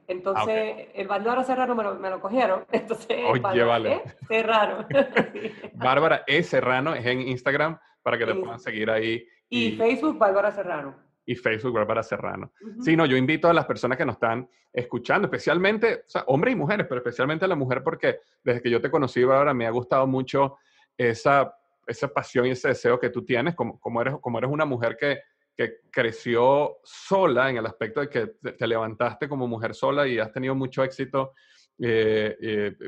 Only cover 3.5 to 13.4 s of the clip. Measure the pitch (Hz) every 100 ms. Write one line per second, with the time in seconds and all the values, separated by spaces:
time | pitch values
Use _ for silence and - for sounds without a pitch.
3.5 | 120 117 117 113 330 - - - 220 220
4.5 | 220 208 196 208 277 262 226 - - 220
5.5 | - - - 127 139 156 143 - 151 170
6.5 | 135 123 127 151 135 120 127 131 123 139
7.5 | 143 156 160 _ _ 120 117 113 107 113
8.5 | 117 127 107 107 110 113 117 - _ -
9.5 | 240 226 - 226 262 311 240 208 202 202
10.5 | 202 180 156 139 - _ _ - 123 120
11.5 | 110 123 117 104 113 - 113 101 98 -
12.5 | _ 220 226 160 165 156 131 131 156